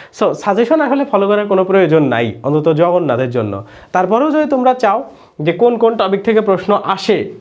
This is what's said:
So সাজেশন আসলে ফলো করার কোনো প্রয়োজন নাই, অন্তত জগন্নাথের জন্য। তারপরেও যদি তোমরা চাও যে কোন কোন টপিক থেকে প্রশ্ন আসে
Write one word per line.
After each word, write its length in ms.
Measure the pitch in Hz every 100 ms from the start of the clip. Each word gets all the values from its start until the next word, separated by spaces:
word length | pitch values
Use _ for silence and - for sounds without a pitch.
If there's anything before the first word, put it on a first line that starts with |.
| - -
So 140 | 196
সাজেশন 480 | 147 214 196 240 311
আসলে 240 | 285 277 277
ফলো 220 | 208 202
করার 200 | 208 208
কোনো 160 | 190
প্রয়োজন 400 | 185 196 175 160
নাই, 300 | 143 117 117 -
অন্তত 300 | 139 151 156
জগন্নাথের 560 | 156 175 180 160 120 127
জন্য। 360 | 120 104 98 101 - -
তারপরেও 400 | 180 185 220 302
যদি 180 | 302 302
তোমরা 240 | 269 254
চাও 300 | 254 220 220 269 - - -
যে 120 | 156
কোন 240 | 175 240 233
কোন 200 | 226 226
টপিক 260 | 190 196
থেকে 180 | 214 220
প্রশ্ন 380 | 202 185 - 202
আসে 480 | - 190 - 180 104 -